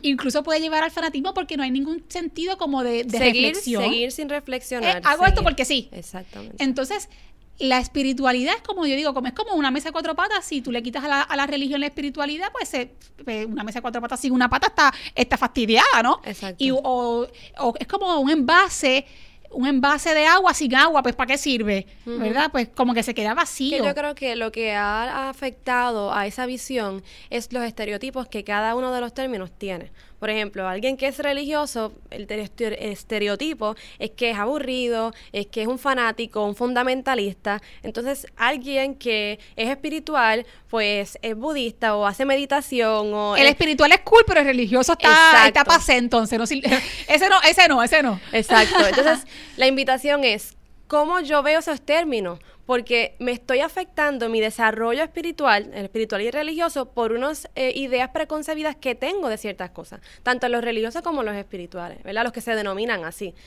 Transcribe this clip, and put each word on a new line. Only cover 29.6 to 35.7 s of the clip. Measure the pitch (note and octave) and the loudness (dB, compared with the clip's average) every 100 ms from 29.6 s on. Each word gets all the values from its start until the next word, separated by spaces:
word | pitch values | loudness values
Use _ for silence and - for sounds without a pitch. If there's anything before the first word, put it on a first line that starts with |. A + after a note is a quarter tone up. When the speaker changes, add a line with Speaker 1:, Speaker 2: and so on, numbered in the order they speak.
| G3 F3+ C#3+ - - - | -10 -10 -12 -20 -20 -10
Speaker 2:
Por | G#3+ | -6
ejemplo, | G#3+ G#3 G3+ F#3 | -4 -4 -6 -6
alguien | F#3 B3 C4 | -4 -4 -2
que | C4+ | -4
es | C4+ | -4
religioso, | D4 C#4 C#4+ D4+ D4 A#3 G#3+ - - | -4 -4 -2 -2 -4 -4 -8 -8 -18
el | - G3+ | -14 -10
ter-, | G#3+ | -8
estere-, | G#3 - A3+ G#3 G#3+ | -8 -6 -6 -4 -8
estereotipo | G3+ - G#3+ G#3 G3+ D4+ C#4+ G#3+ A3 - - | -10 -6 -4 -2 -2 -4 -4 -6 -6 -12 -10
es | A3 | -10
que | A3 A#3+ | -4 -2
es | G#3+ | -2
aburrido, | G#3 D4 C4+ B3+ B3 A#3 A3+ A3 - | -2 -4 -4 -4 -2 -2 -4 -8 -12
es | G3+ G3+ | -10 -8
que | - | -6
es | |
un | G#3+ | -4